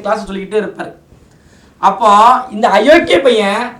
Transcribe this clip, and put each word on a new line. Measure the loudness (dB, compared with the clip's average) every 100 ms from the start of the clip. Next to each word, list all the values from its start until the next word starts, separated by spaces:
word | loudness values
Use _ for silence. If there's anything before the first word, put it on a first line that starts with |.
| -4
கிளாஸ் | -6 -6
சொல்லிக்கிட்டே | -10 -6 -6
இருப்பார். | -6 -10 -14 -16 _ _ _ _ _ _ _ -4
அப்போ | -4 0 2 4 4 2 -2
இந்த | -4 0
அயோக்கிய | 2 4 4 4 0
பையன் | 2 0 0 -4 -6